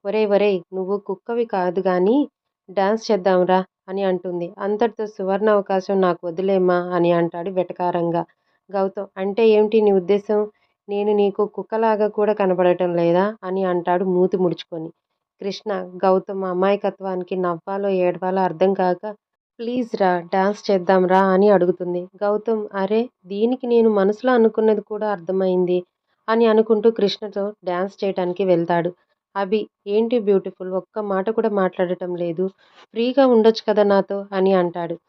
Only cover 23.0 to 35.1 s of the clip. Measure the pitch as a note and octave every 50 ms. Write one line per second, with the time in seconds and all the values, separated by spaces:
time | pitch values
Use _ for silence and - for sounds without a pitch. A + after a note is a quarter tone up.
23 | A#3+ B3+ _ _ _ F3+ G3 G3+ A3 A#3+ B3+ B3+ - A#3+ A#3+ A#3 A3+ A3+ G#3+ G3+
24 | F#3+ G3 G#3 G#3 - B3+ B3+ A#3+ A3+ A3 A3 - A3 A3 G#3+ G#3 G#3 _ G#3+ G#3
25 | G#3+ G#3+ G3+ F3+ E3 F3 F#3 F#3+ F#3+ F#3 F3+ F3+ F3+ F3 F3+ F3+ F3 _ _ _
26 | _ _ _ _ _ - A3 A3+ A#3 A3+ G#3+ A3 A3 A3 A3+ G#3+ G#3 A3+ A3+ -
27 | G3+ G3 - - A3 G3+ G3+ G3+ G3 G3+ G#3 _ - F#3 F3 F3 F#3 G3+ - -
28 | G#3+ G3 F#3 G3 F3+ F3 F3 F3 G3+ F#3 F3 E3+ E3+ E3 F3 E3+ E3 F3 - _
29 | _ _ _ _ _ _ _ G3 G3+ F#3+ A3 G#3+ - - _ _ _ G3+ G3+ G#3+
30 | A3+ A#3 B3 A#3+ G3+ G3+ G3 F#3+ F#3 G3 F#3+ _ F#3 F#3 F#3 F#3 F3 _ _ A3
31 | G#3 G3+ G3 F#3+ F#3+ A3 A3+ A3+ A3 A3 G#3 G3+ F#3 F3+ - - F#3 F3 F3+ F3
32 | F#3 F3+ F3 E3+ F3 E3+ E3 E3 F#3 F#3+ _ _ _ _ _ - - _ - A3+
33 | A#3 B3 B3 C#4 C4+ B3+ B3 A3+ G#3+ A3+ A3 - _ - G#3 G#3 G#3 G3+ G3+ G3
34 | G3 _ G3 G3+ G3 G3+ G3+ F#3+ F#3+ F#3+ G3 F#3 F3 F3 E3+ F3+ F3 E3 E3+ D#3+
35 | _ _